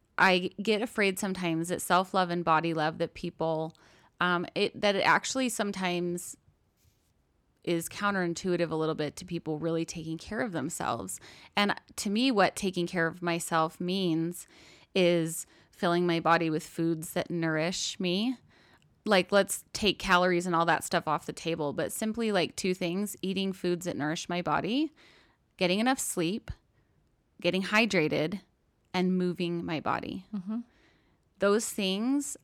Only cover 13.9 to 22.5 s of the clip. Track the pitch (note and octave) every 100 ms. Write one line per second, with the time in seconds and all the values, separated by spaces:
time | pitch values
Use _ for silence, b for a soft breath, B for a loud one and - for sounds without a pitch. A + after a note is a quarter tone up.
13.9 | F#3+ F3+ D#3+ E3 F3+ - B B B B
14.9 | F#3+ F3 F3 E3 E3 - b b - F3
15.9 | F3 F3 E3 D#3+ E3 E3 D#3 - - E3
16.9 | D#3+ E3 F3 - E3+ E3 D#3 E3 F#3 -
17.9 | - F3+ F#3 A#3+ A#3+ _ b b b _
18.9 | _ G#3+ F#3+ F#3 G3+ F#3+ - - - G#3
19.9 | - F#3+ F3+ F#3 F3 F3+ E3 E3+ D3+ -
20.9 | F3 D#3 D3+ - - E3 E3 C#3+ E3 -
21.9 | - A3 A3 A3+ G3 F3